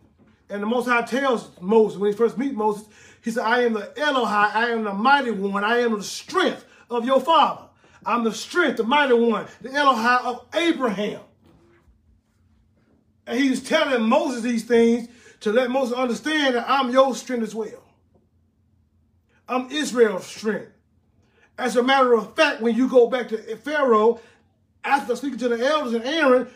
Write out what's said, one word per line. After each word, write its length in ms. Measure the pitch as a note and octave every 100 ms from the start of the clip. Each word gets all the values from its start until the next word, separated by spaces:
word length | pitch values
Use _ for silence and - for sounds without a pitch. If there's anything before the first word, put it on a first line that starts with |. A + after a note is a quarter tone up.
| _ _ _ _ _
and 120 | G3+
the 60 | G#3
Most 200 | B3 A#3+
High 160 | A#3
tells 480 | A#3 B3 C#4 A3 D#3+ -
Moses, 360 | F3+ A3 G#3 E3
when 120 | G#3
he 60 | G3+
first 200 | A#3 F3+
meets 180 | C#4 G#3+
Moses, 300 | G#3+ G3+ - - - _
he 100 | A#3
said, 120 | A3+
"I 200 | G#3+ B3
am 100 | A#3+
the 80 | A3 G3+ -
Elohai, 580 | D4+ C4 A3 G#3 G#3 G#3+
I 140 | A#3+
am 160 | A#3 G#3
the 80 |
mighty 380 | G3 A#3+ C#4+ B3
one, 300 | G3 G3+ G3 G3+
I 140 | A#3+
am 120 | A#3+
the 120 | G#3+
strength 600 | F#3 - - E4+ D4 - - _ _
of 160 | A#3+ A#3
your 140 | C4+
father. 480 | D4 D#4+ A3+ - - _ _ _ -
I'm 180 | A#3
the 100 | A3+
strength, 440 | - - F4 D#4+ -
the 80 | A3
mighty 280 | C#4+ C#4
one, 320 | A#3 A#3 G#3 F#3 -
the 80 | B3+
Elohai 540 | C#4 C#4 A#3 A#3 B3
of 220 | B3+ A#3 - D#4
Abraham." 640 | E4+ C4+ B3+ F#3+ G#3 - - _ _ _ _ _ _ _ _ _ _ _ _ _ _ _ _ _ _ _ -
And 100 | A#3+
he's 240 | C4+ A3+
telling 400 | - D#4+ D4 B3 A3
Moses 340 | C#4 E4 A#3+
these 220 | A#3 A#3
things 460 | - A#3 A#3 A#3 A#3 - - _
to 100 | G#3+
let 180 | A3 B3
Moses 260 | C4 B3 A#3+
understand 600 | B3+ A3+ D4+ D#4 C4+ A#3+
that 100 | A#3
I'm 240 | C#4 B3+
your 220 | C4 C4+
strength 300 | A3+ - B3
as 100 | A3
well. 300 | G#3+ F#3+ - _ _ _ _ _ _ _ _ _ _ _ _ _ _ _ _ -
I'm 220 | B3+ B3+
Israel's 560 | D4 A#3+ A#3 A3 F3+ -
strength. 460 | - G#3+ F#3 - _ _ _ _ _ _ _ _ -
As 180 | B3 A#3+
a 80 |
matter 300 | B3+ C4+ B3+
of 220 | A3+ G3+ -
fact, 260 | D4+ C4+
when 120 | A3+
you 140 | A3+ B3+
go 200 | B3+ A#3+
back 200 | B3+ A#3
to 80 | A3 A3 A3
Pharaoh, 640 | C#4+ D4+ C4+ G#3+ A3 A#3 - _ _ _ _ _
after 320 | - G#4 G#3 A#3+
speaking 220 | C#4 G#3+
to 100 | B3
the 140 | A#3
elders 300 | C4 D#4 B3+
and 120 | A3+ A#3+
Aaron, 440 | E4 C#4+ B3+ A#3+